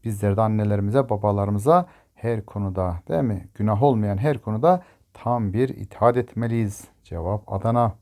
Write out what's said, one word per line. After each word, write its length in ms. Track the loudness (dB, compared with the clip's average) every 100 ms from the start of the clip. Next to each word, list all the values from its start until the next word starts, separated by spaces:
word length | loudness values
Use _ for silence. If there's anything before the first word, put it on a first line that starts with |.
Bizler 340 | -6 -2 0 2
de 40 |
annelerimize, 680 | 2 2 2 0 2 0 0
babalarımıza 760 | 0 0 0 0 0 4 2 2 _ _ _
her 300 | -4 -4 -6
konuda, 500 | -6 -4 -2 -4 -4 -4
değil 140 | -2
mi? 260 | 0 -2 -8 -4
Günah 280 | 0 2
olmayan 340 | 2 2 0 0
her 200 | -2 -2
konuda 460 | -4 0 2 2 -2 _ _
tam 400 | -10 -4 -2 -2
bir 160 | 0 -2
itaat 480 | -4 -14 2 2 2
etmeliyiz. 720 | -4 -4 -2 0 -2 -6 -18 _
Cevap 500 | -12 -8 -4 -6 -4
Adana. 400 | -4 0 2 0 -2